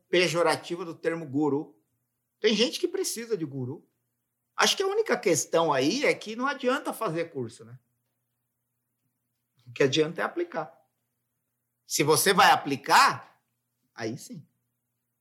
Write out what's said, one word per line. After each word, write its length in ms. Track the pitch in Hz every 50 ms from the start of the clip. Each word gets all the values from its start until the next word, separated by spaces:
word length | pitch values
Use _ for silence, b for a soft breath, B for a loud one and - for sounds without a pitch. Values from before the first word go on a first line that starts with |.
| _ _
pejorativa 760 | 185 175 185 165 147 175 165 160 151 135 - - 170 175 190
do 100 | 170 156
termo 300 | - - 160 165 170 165
guru. 560 | 143 127 143 151 143 135 143 160 - - _ _ _ _ _ _ _ _ _ _ _ _ _
Tem 140 | - 262 233
gente 260 | 190 233 311 320 -
que 80 | - 349
precisa 480 | 359 381 359 - - 220 233 226 220
de 80 | 175 160
guru. 440 | 139 131 135 127 120 147 196 - _ _ _ _ _ _ _ _ _ _ _ _ _ _
Acho 200 | - - 220 -
que 60 | - 392
a 60 | 392
única 280 | 403 440 427 - 254
questão 560 | - - 190 165 143 - - - 165 170 160 143
aí 320 | 131 131 151 208 269 285
é 100 | 190 -
que 200 | - - 208 226
não 120 | 226 254
adianta 460 | 277 285 269 - 247 254 294 - 311 -
fazer 380 | - 226 196 156 170 165 165
curso, 340 | - 139 123 113 - - 117
né? 140 | 113 123 - _ _ _ _ _ _ _ _ _ _ _ _ _ _ _ _ _ _ _ _ _ _ _ _ _ _ _ _ _ _ _ _ _ _ _ _ _
O 60 | 123 120
que 100 | - 147
adianta 380 | 135 127 160 151 156 170 -
é 40 | 104
aplicar. 480 | - - - 349 - - 175 151 - - _ _ _ _ _ _ _ _ _ _ _ _ _ _ _ _ _ _ _ _ _ _
Se 160 | - - - 156
você 320 | 143 156 143 - 196 196
vai 160 | 180 196 175
aplicar, 880 | 160 - - 143 139 131 - - 170 220 277 247 143 123 - - _ _ _ _ _ _ _ _ _ _ _ _ _
aí 240 | - 117 110 113 -
sim. 280 | - - 247 165 127 _ _ _ _ _ _ _ _ _ _ _ _ _ _ _